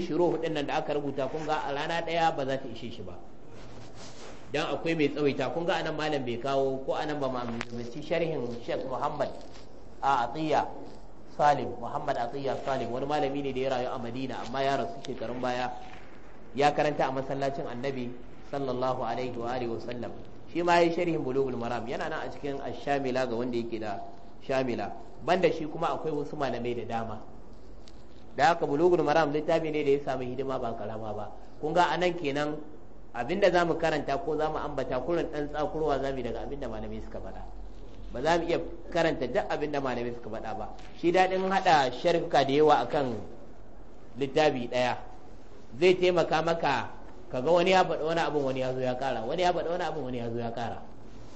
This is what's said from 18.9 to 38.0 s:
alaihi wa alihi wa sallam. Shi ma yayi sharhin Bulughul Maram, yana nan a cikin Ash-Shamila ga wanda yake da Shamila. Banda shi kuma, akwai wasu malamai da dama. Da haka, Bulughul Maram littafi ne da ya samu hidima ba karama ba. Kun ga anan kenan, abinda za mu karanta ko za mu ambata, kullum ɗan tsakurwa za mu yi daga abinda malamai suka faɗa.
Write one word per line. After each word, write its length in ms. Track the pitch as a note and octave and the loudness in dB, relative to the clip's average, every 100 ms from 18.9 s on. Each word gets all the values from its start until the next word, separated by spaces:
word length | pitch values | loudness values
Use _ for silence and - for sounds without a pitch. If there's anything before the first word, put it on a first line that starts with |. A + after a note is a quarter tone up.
| B2+ | 0
alaihi 320 | A#2 A#2+ B2+ A#2 | -2 -2 -4 -4
wa 140 | A#2+ | -4
alihi 160 | B2+ A#2+ | -2 -2
wa 100 | A2+ | -4
sallam. 280 | - B2 G#2 - - - - | -6 -6 -6 -8 -10 -10 -6
Shi 100 | D#3+ | 0
ma 160 | F3 F3 | 6 8
yayi 160 | E3+ E3+ | 6 4
sharhin 240 | F3 D#3 | 2 0
Bulughul 340 | C3 C3+ C3+ A#2+ | 0 2 0 0
Maram, 260 | A#2 A#2 A#2 | -2 -4 -4
yana 220 | E3+ D#3+ | -4 -4
nan 160 | D3+ B2+ | -4 -6
a 60 | |
cikin 260 | - D3 C#3 | -6 -6 -4
Ash-Shamila 640 | B2+ B2 C#3+ C#3 C3 B2 B2+ | -6 -6 0 0 2 0 0
ga 60 | A#2 | 0
wanda 220 | B2+ A#2+ | 0 -2
yake 220 | A2+ G#2+ | -2 -4
da 200 | G#2+ G2 - - - - - | -4 -6 -8 -10 -10 -8 0
Shamila. 420 | C3+ B2+ A2 F#2+ - - - B2+ | 0 2 -2 -4 -6 -10 -4 2
Banda 260 | F#3 - | 4 4
shi 140 | - D3 | 2 -4
kuma, 200 | D#3+ D#3+ | -2 0
akwai 220 | C3 D#3 D3 | 0 -2 -2
wasu 200 | C#3 D3+ | -4 -2
malamai 360 | C3 A#2+ A#2+ | -2 0 -2
da 120 | A#2+ G#2+ | -2 -2
dama. 340 | A#2 A2 G#2 - - - - - - - - - - - C3 | -4 -4 -6 -8 -10 -10 -10 -10 -10 -10 -10 -10 -10 -6 4
Da 100 | D3+ E3+ | 6 6
haka, 100 | D3+ | 2
Bulughul 380 | C#3+ F3+ F3 | 6 6 6
Maram 300 | D3 D#3+ D3 | 6 6 4
littafi 360 | D3+ D3+ D#3+ D#3+ | 2 2 2 2
ne 120 | D3+ | 2
da 80 | C#3 | 4
ya 80 | C#3 C#3 | 4 2
samu 180 | C3 | -2
hidima 340 | B2+ B2 C3+ C3 | -4 -4 -2 -2
ba 140 | A#2 | -2
karama 400 | A#2 G#2 A2 A2 | -4 -6 -6 -6
ba. 160 | G#2 G#2 - - - | -6 -6 -8 -10 -6
Kun 140 | D3+ | 0
ga 160 | E3+ E3 | 4 4
anan 220 | E3 F3+ E3+ | 4 2 2
kenan, 400 | C#3 C#3+ D3 D3+ - - - - - | 0 0 0 -2 -6 -10 -10 -10 -8
abinda 380 | A#2+ B2 F#3+ F#3+ | -4 -2 6 6
za 140 | F3 E3+ | 6 4
mu 100 | D#3+ | 4
karanta 420 | D#3+ D3+ C3+ C#3 | 2 2 0 0
ko 200 | D#3 D3+ | 0 0
za 120 | D#3 | 0
mu 80 | D3 | 0
ambata, 400 | C#3+ C#3 C3 B2+ | -2 -2 -2 -2
kullum 240 | C3 E3+ - | 2 0 0
ɗan 200 | D3+ D3 | -2 -2
tsakurwa 460 | D3 D3 D#3 D#3 C3+ | -2 -2 0 2 2
za 80 | C3+ | 0
mu 60 | C3 | -2
yi 60 | |
daga 180 | A#2+ A#2 | -2 -4
abinda 260 | A#2 C#3 B2 | -4 -6 -4
malamai 320 | G#2+ A2 A2 G#2 | -6 -6 -6 -6
suka 140 | G2 | -8
faɗa. 220 | F#2+ F#2+ - - - - - - | -8 -8 -8 -8 -10 -10 -10 -10